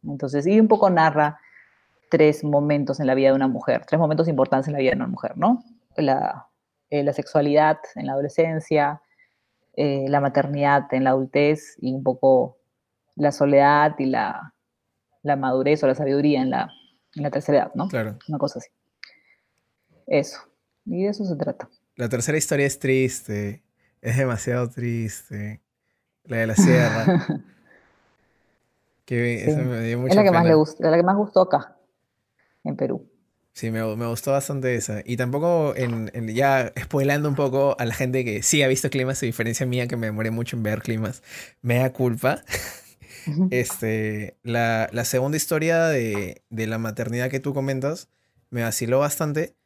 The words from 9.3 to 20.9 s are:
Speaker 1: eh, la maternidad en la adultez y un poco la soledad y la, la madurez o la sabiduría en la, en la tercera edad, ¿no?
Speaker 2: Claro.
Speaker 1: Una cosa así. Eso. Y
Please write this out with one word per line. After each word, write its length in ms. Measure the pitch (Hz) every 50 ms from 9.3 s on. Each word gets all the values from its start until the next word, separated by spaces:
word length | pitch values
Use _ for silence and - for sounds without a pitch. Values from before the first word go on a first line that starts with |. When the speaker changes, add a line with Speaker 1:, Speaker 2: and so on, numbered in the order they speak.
| _ _ _ _ _ _ _ _ _ -
Speaker 1:
eh, 280 | 147 147 139 139 135 135
la 100 | 143 143
maternidad 720 | 139 135 131 143 139 143 143 143 143 143 143 143 139 - -
en 80 | 131 135
la 80 | 135
adultez 640 | 131 135 131 131 - 147 147 147 156 151 - - - -
y 160 | - 127 131
un 80 | 135
poco 560 | 131 131 127 131 - 135 131 127 123 131 - _ _ _ _ _ _ _ _ _ _ _ _
la 160 | - 147 143
soledad 600 | 143 - 147 143 143 139 139 143 147 147 151 156 151 -
y 80 | 135 131
la, 480 | 131 117 110 95 - 95 - 151 _ _ _ _ _ _ _ _ _ _ _ _ _ _
la 140 | _ 147 143
madurez 480 | 139 135 131 127 131 131 143 151 151 151
o 40 | -
la 60 | -
sabiduría 460 | - 151 139 139 143 147 147 143 131
en 80 | 131 131
la, 220 | 127 127 - - - _ _ _ _ _ _ _ _
en 80 | 156 143
la 60 | 147
tercera 280 | - 139 - - 147 135
edad, 120 | - - -
¿no? 120 | 127 151 196
Speaker 2:
Claro. 300 | - 123 110 110 107 - - -
Speaker 1:
Una 100 | 156 -
cosa 200 | - 190 - 247
así. 100 | - _ _ _ _ _ _ _ - - _ _ _ _ _ _ _ _ _ _ _ _ _ _ _ _ _ _ _ -
Eso. 300 | - 147 139 - - - - _ _ _ _ _ _ _ _
Y 180 | -